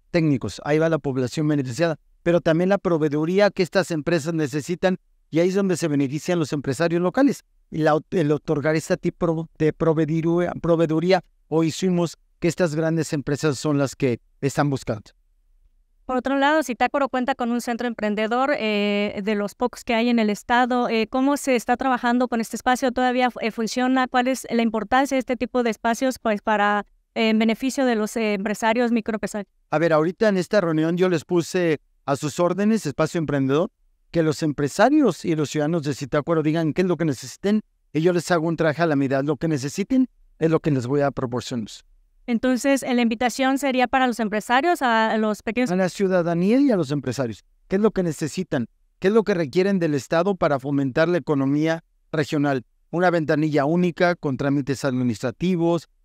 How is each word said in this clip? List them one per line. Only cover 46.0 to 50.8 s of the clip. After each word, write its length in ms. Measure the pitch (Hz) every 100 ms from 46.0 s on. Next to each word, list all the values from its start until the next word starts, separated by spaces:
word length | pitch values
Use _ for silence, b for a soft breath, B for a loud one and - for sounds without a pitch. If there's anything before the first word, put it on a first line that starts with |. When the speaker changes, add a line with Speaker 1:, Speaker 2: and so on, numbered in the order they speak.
| 190 185 170 170 185 254
Speaker 1:
y 100 | 285
a 60 | 202
los 160 | 139
empresarios. 520 | 147 127 117 123 104 _ _ -
¿Qué 80 | 190
es 60 |
lo 80 | 214
que 140 | -
necesitan? 640 | 175 147 156 - - 143 113 _ _ -
¿Qué 100 | 190
es 40 |
lo 100 | 226
que 100 | 208
requieren 460 | 190 151 165 190 196
del 140 | 165
Estado 420 | 143 - 165 180 196
para 240 | 170 139
fomentar 500 | 135 143